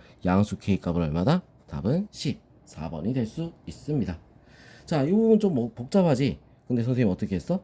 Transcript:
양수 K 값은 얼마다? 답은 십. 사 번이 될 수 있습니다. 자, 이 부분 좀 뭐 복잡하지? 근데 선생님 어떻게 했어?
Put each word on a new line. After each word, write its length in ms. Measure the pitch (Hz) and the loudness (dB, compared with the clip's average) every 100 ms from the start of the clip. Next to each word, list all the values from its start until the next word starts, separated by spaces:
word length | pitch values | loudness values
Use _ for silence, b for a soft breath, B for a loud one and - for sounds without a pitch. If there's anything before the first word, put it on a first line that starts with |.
| B B 87 | B B 2
양수 340 | 92 104 95 | 2 2 -2
K 200 | - 95 | -2 -2
값은 220 | 90 85 | 0 -2
얼마다? 420 | 80 78 98 180 - _ - | 0 0 0 0 -2 _ -12
답은 400 | - 90 165 208 | -6 -2 -2 -4
십. 300 | - 151 - _ - - | -6 -6 -8 _ -20 -20
사 240 | - 80 | -12 -10
번이 240 | 80 92 | -6 -4
될 120 | 131 110 | -2 -4
수 280 | - 165 - - | -6 -10 -10 -16
있습니다. 540 | - - 147 95 82 - - B B B B - | -14 -4 -2 -2 -6 -12 -20 B B B B -4
자, 180 | 156 | -2
이 80 | 139 | 2
부분 280 | 214 226 214 | 2 4 4
좀 160 | 202 135 | 4 0
뭐 180 | 117 | -2
복잡하지? 640 | - 123 196 175 127 135 78 - _ - | -6 0 2 4 4 2 -2 -10 _ -4
근데 160 | 123 | -2
선생님 280 | 117 123 110 | 0 2 2
어떻게 240 | 90 104 95 | 0 -2 -4
했어? 280 | - 185 | -2 -4